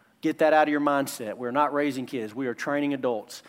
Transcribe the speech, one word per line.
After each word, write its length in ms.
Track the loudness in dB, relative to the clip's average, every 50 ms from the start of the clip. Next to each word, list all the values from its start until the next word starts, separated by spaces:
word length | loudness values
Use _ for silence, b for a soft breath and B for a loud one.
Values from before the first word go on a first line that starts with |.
| b b b b
Get 160 | -4 -2 2 4
that 160 | 4 6 6
out 140 | 6 6 4
of 40 |
your 80 | 2 2
mindset. 580 | 2 2 2 2 0 -2 -6 -8 -8 -8 -8 -6
We're 120 | -6 -2
not 220 | 0 2 2 2 2
raising 320 | 0 -2 -2 -2 -4 -8
kids. 280 | -6 -6 -6 -6 -6 -6
We 140 | -6 -6 -6
are 60 | -6
training 400 | -6 -4 -4 -2 -2 0 -2 -2
adults. 480 | 0 0 -2 -2 -2 -6 -12 -18 -20 -20